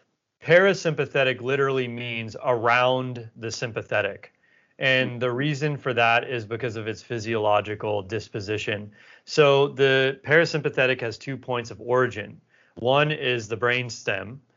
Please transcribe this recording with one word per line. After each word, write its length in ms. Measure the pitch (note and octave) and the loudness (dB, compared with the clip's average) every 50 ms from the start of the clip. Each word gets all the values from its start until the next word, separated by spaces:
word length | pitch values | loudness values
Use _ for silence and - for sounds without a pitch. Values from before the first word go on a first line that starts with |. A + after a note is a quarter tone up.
| - _ _ _ _ _ _ _ - | -20 _ _ _ _ _ _ _ 2
parasympathetic 960 | - D#3+ F3+ F#3+ G3 F#3 F#3+ - E3+ D3+ C#3+ C#3+ B2+ - D3 C3+ C3 B2+ B2 | 6 6 8 8 6 4 2 0 -2 -2 -2 -4 -2 0 0 0 2 0 -2
literally 480 | A#2 B2 C#3 C#3 C#3 C#3 C3+ C3 B2+ A#2+ | -2 -2 0 0 0 0 0 0 -2 -4
means 480 | A#2 A#2+ A#2+ A#2+ A#2 A2+ A2+ A2 G#2 - - | -6 -8 -8 -8 -8 -8 -8 -8 -10 -4 -2
around 840 | A#2+ B2 A#2 A2 A#2 A#2+ B2 B2 B2+ B2+ B2+ B2+ B2+ B2 A#2+ A2+ A2+ - | 0 0 2 4 4 4 4 4 4 4 2 0 -4 -6 -8 -12 -14 -12
the 160 | - A2+ A2+ | -10 -8 -8
sympathetic. 800 | - - C#3 A#2+ A2 A#2 G#2 - A#2+ G#2 G2+ G2 G2 G2 - - _ _ _ _ _ _ _ _ _ - | -6 -6 -8 -6 -6 -8 -6 -2 0 0 0 0 -4 -8 -14 -20 _ _ _ _ _ _ _ _ _ -4
And 420 | - C3+ C3 B2+ C3 B2+ B2 A#2+ | 0 0 2 2 0 -2 -2 -2
the 100 | B2 B2+ | -2 -2
reason 460 | A#2+ A#2+ C#3 D3+ D3+ C3 D3 D3+ D3 C3+ | 0 0 0 -2 0 0 -2 -2 -4 -4
for 160 | - C3+ B2 | -4 -4 0
that 340 | A2+ A#2 A2+ A#2 A#2+ - - | 2 2 4 4 2 0 -2
is 200 | C3 A#2+ A2 G2+ | -6 -8 -6 -6
because 280 | A#2+ A2 C3+ B2 G#2 | -6 -6 -4 -6 -6
of 120 | A2+ G#2+ A2 | -6 -6 -8
its 160 | G#2+ - - | -8 -10 -10
physiological 1000 | - B2 A#2 G#2 A2+ A2+ A2 G#2+ G#2+ G#2 G#2 G#2 G#2+ G#2+ G2+ - G#2+ G#2 G#2 | -8 -8 -6 -4 -4 -2 0 2 4 2 2 2 0 -6 -6 -4 -4 -4 -4
disposition. 920 | G2 F#2+ A2+ G#2+ - - - A#2 G#2 G2 G#2+ G#2 - - G#2+ G2+ G#2 G#2 - - - - - - _ | -4 -4 -6 -8 -8 -8 -10 -10 -6 -4 -6 -4 -4 -4 -4 -6 -8 -12 -18 -20 -20 -20 -20 -20 _
So 420 | - - - D3+ C#3+ C#3 C#3 C#3 C#3+ | -2 4 6 6 6 6 6 4 2
the 520 | - B2 C3+ C3+ C3+ C3+ C3 C3 C3 - - | 2 2 4 4 4 4 4 2 0 -4 0
parasympathetic 760 | - D3 E3 E3+ D#3 - D#3 C3+ D3+ - - C3 C3 C3 B2+ | 4 4 4 4 4 0 -2 -4 -2 0 2 2 2 2 0
has 180 | - A#2 G#2 - | -4 -6 -8 -8
two 180 | - - C3+ B2 | -10 -12 -12 -10
points 320 | - - B2 A#2+ A#2+ A#2 | -8 -6 -4 -4 -4 -6
of 100 | A#2+ F#2 | -12 -12
origin. 640 | A2 A#2+ B2 B2+ B2+ A#2 A2 G#2+ G2+ G#2+ G#2+ - _ _ _ _ _ _ _ - | -4 0 2 2 2 0 -2 -6 -10 -12 -14 -20 _ _ _ _ _ _ _ -4
One 320 | A2 B2 C3 C#3+ D3+ D3+ | 0 2 2 4 2 2
is 360 | D#3 - C#3 B2+ B2 A#2+ A2 G#2 | 0 -2 -2 -2 -2 -2 -4 -6
the 80 | A#2 | -6
brainstem, 840 | G#2+ A#2+ A#2+ A#2+ B2 B2 A#2+ A2+ - - - G#2+ F#2+ F#2+ G2+ B2 C#3+ - _ _ | -2 0 0 0 0 -2 -6 -10 -8 -6 -6 -6 -6 -6 -10 -14 -16 -20 _ _